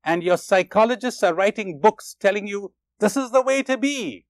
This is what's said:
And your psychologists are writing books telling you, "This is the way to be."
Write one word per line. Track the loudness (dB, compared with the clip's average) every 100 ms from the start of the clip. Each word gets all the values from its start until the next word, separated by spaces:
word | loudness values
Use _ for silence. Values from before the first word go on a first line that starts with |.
And | -2 -2
your | 2 0
psychologists | 2 0 2 2 2 0 -6 0
are | 0
writing | 2 0 0 -10 2
books | 2 2 -20 -2
telling | -2 0 -6
you, | -10 -12 _ _ _
"This | -2 0
is | 0
the | 0
way | 2 0
to | 0 -2
be." | -2 -4 -8 -10